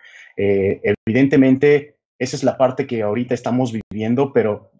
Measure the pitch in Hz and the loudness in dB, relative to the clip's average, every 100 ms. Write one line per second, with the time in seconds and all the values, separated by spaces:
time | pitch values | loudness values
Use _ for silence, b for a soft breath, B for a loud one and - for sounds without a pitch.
0 | B B B - 101 98 95 - 113 104 | B B B -4 0 0 0 -2 -4 -4
1 | 113 120 139 147 131 131 147 147 143 _ | -2 2 4 4 4 4 4 2 0 _
2 | _ - 127 135 131 - 127 131 135 117 | _ -8 -8 -2 -4 0 -2 -2 -6 -4
3 | 104 113 123 120 120 123 123 110 - 104 | -2 -4 -4 -4 -2 -2 -2 -6 -10 -8
4 | 110 123 135 120 107 104 _ | -2 -2 0 0 0 -4 _